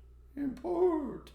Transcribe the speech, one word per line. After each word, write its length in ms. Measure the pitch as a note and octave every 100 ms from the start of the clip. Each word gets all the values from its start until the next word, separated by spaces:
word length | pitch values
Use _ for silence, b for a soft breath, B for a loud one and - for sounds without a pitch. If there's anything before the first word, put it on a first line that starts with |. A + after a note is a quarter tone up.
| - - - -
Important. 960 | C#4 B3 E4+ F4 F4+ D#4+ C4+ F3+ -